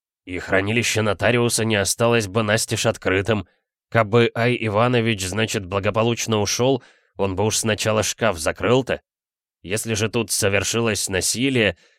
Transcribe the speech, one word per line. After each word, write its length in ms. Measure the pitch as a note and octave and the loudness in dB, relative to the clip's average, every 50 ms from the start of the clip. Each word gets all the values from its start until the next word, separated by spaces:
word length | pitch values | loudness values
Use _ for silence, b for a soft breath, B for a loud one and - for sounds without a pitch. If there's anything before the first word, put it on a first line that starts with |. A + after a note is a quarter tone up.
| _ _ _ _ - | _ _ _ _ -14
«И 160 | F#2 F2+ E2+ | -10 -10 -8
хранилище 600 | - - G2 F#2+ G2 G#2 A2+ A#2+ G#2+ - - G#2+ | -4 0 0 0 2 2 0 0 0 0 0 0
нотариуса 640 | A2 G#2 F#2+ - G#2 G#2+ A#2+ A#2+ A#2+ A#2 - - A2 | 0 0 0 2 2 2 2 2 2 2 0 0 0
не 100 | A2 A2 | 0 2
осталось 520 | G2+ G2 - - - A#2 A#2 A#2 A#2 G#2+ | 0 0 0 0 0 2 2 2 2 0
бы 140 | F#2 F#2 A#2 | 0 -2 -2
настежь 440 | A2 G#2 G#2+ A2 - - A2 - - | 0 2 0 0 0 -2 -4 -2 0
открытым. 640 | A#2 G#2+ - - F#2+ F#2 G2 G2 A#2+ A2 G2+ F2+ _ _ _ _ _ _ _ _ _ | -2 -2 0 -2 0 0 0 2 0 0 -2 -2 _ _ _ _ _ _ _ _ _
Кабы 420 | - A#2 A2 G2 A2 A#2+ A#2 A#2 - | 0 0 2 4 4 4 4 4 0
Ай 240 | A#2 A#2 B2 B2 | 0 -2 0 0
Иванович, 680 | - A2+ A2 G2+ G#2+ A#2 B2 B2+ A#2+ A2+ A#2 A2+ F#2+ F#2+ | -2 -2 -2 0 2 2 2 2 2 0 0 -2 -2 -4
значит, 380 | F#2 G2 G#2+ A2+ A2 - A2 F#2+ | -4 -2 -2 -2 -2 -2 -6 -6
благополучно 760 | F2 G2 G2 F#2+ G#2 F#2+ A2 A2+ A#2+ A#2 - - A2+ A2 G#2 | -4 -4 -2 -2 0 0 2 0 0 0 -2 -2 -2 0 0
ушел, 420 | G2+ - - - B2 C3+ C3+ B2 b b b b b b b | 0 0 0 0 2 2 0 0 b b b b b b b
он 180 | - G2 G2 F#2 | -4 -2 -2 0
бы 80 | F#2 G#2 | 0 0
уж 140 | A2 - | 0 0
сначала 440 | - - A2 G#2+ - - A2 G#2+ G#2+ | 0 0 0 -2 0 0 0 0 0
шкаф 360 | G2 - - - A#2+ A2 F#2 | 0 -2 -2 0 0 0 0
закрыл-то. 640 | D#2+ D#2+ F#2 E2 - F2+ G#2 B2 C3+ B2+ - E2+ - _ _ _ _ _ _ _ _ _ _ _ _ | 0 -2 -4 -4 -2 0 2 2 2 2 0 -6 -6 _ _ _ _ _ _ _ _ _ _ _ _
Если 320 | - E2+ G2 A2 - A2+ A2 | -10 -6 -6 -6 -4 -4 -2
же 140 | G2 A2+ | -2 -2
тут 240 | G#2 - A#2+ A2 - | -2 -2 -2 -2 -2
совершилось 800 | - - A2 G2 G2+ G2+ G2 - - A2+ A#2 A2+ G#2 - - - | -2 0 0 0 0 0 -2 0 -2 0 0 0 -2 -2 -4 -2
насилие, 680 | G2 F2+ - - - A2 C3 C#3 C3 A#2+ G#2+ F#2+ E2+ b b b b | -2 -2 -2 -2 -2 -2 -2 0 2 2 2 2 0 b b b b